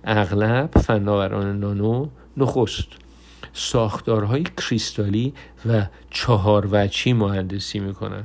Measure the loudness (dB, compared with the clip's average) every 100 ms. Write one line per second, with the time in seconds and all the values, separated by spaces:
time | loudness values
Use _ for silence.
0 | 0 0 2 2 2 2 4 2 4 0
1 | 2 2 0 -2 -2 -2 -2 0 0 0
2 | -4 -10 -14 0 0 2 0 -2 -8 -12
3 | -20 -20 -20 -20 -16 -10 -2 0 0 -2
4 | 0 0 0 -2 -2 -6 -2 -2 -2 -4
5 | -2 0 -2 -8 -20 -8 0 0 0 -8
6 | -12 -6 2 2 4 4 4 2 2 0
7 | 0 2 0 -2 -4 -6 -6 -6 -6 -6
8 | -8 -10